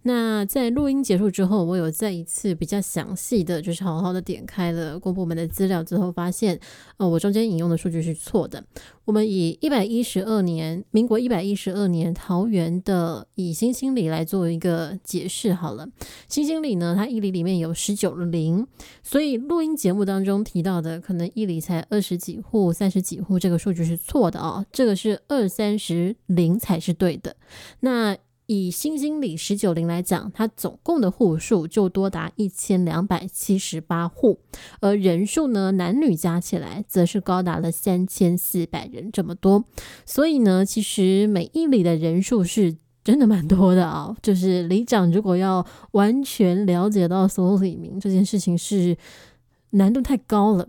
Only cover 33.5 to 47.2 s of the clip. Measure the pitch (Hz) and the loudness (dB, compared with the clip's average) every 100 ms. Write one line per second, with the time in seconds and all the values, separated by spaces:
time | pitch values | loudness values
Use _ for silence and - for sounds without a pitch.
33.5 | 196 - 160 - 170 170 - 240 - _ | 0 -2 -8 -6 -4 -4 2 2 2 _
34.5 | - - - 202 208 185 170 202 - 294 | -20 -20 -2 0 4 2 2 0 0 0
35.5 | 208 190 196 175 247 311 160 175 175 - | 0 2 0 0 2 2 2 0 0 -2
36.5 | 175 117 151 - 190 175 202 185 180 180 | -6 -6 -10 -2 2 2 2 -2 -2 0
37.5 | 165 165 165 - 180 185 - 175 180 - | -2 -4 -2 -2 0 -2 2 2 2 -2
38.5 | 180 165 - - 120 185 208 170 175 190 | -4 -4 -6 -10 -12 -8 -6 -6 0 4
39.5 | 202 - - - - - - 311 294 214 | 4 0 -14 -18 -20 -6 0 2 4 4
40.5 | 185 196 220 208 - 185 190 214 196 170 | 4 2 -2 -4 0 2 4 2 0 -2
41.5 | 320 330 247 170 160 165 170 196 233 175 | -2 2 4 4 2 2 0 2 0 0
42.5 | - 180 160 _ _ - 269 226 202 156 | 2 0 0 _ _ 2 4 6 4 4
43.5 | 190 185 185 165 156 143 226 - 185 185 | 6 6 6 4 -2 -8 -4 0 2 4
44.5 | 180 170 190 240 220 175 180 208 180 190 | 2 2 0 2 4 4 4 2 2 2
45.5 | 185 175 - - 202 202 262 269 - 190 | 0 -2 -12 0 2 4 2 -2 2 2
46.5 | 180 202 175 202 208 175 190 | 4 2 2 2 2 2 4